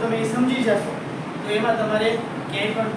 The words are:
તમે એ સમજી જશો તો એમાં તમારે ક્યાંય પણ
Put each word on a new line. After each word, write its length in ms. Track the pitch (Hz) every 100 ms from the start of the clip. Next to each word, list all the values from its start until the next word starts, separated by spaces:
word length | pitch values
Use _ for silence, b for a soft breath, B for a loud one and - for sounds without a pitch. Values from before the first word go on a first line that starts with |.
તમે 180 | 226 226
એ 80 | 226
સમજી 340 | 233 254 247 220
જશો 280 | 202 - - - - - -
તો 60 | 208 214
એમાં 180 | 233 226
તમારે 260 | 214 214 220 226 - - -
ક્યાંય 220 | 202 214 220
પણ 180 | 220